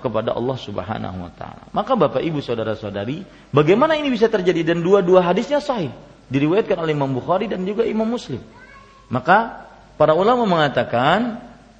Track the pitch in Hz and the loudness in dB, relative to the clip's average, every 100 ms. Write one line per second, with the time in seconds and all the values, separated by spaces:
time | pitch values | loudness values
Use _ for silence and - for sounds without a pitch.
0 | 131 110 113 - 120 127 - 101 92 110 | -4 -4 -2 -2 -4 -6 -8 -10 -6 -6
1 | 104 92 87 - - - - - 208 262 | -6 -10 -12 -14 -16 -16 -10 -6 -2 2
2 | 147 131 160 151 131 117 110 104 104 101 | 2 0 -4 -4 -4 -4 -4 -4 -6 -8
3 | 104 156 196 - - 139 151 202 311 311 | -6 -8 -12 -20 -2 2 4 4 4 2
4 | 294 240 220 214 180 165 165 170 170 202 | -2 0 2 2 0 0 0 0 4 4
5 | 175 185 175 180 240 285 285 247 151 - | 6 4 4 0 0 -2 -2 -4 -4 -8
6 | - - - 131 147 190 220 185 165 147 | -20 -20 -4 -2 2 0 0 -2 -2 -2
7 | 139 127 139 180 214 214 185 214 226 214 | -2 -2 0 -2 -2 -4 -4 -2 -2 0
8 | 220 240 - 123 - - - - - - | -2 -4 -6 -10 -12 -20 -20 -20 -20 -20
9 | - 123 - 196 233 - - - - - | -6 -4 4 4 4 -8 -18 -20 -10 0
10 | 151 160 202 247 226 170 147 123 117 117 | 4 4 4 4 2 2 2 0 0 2
11 | 131 190 240 220 - - - - | 2 2 0 -6 -14 -20 -20 -20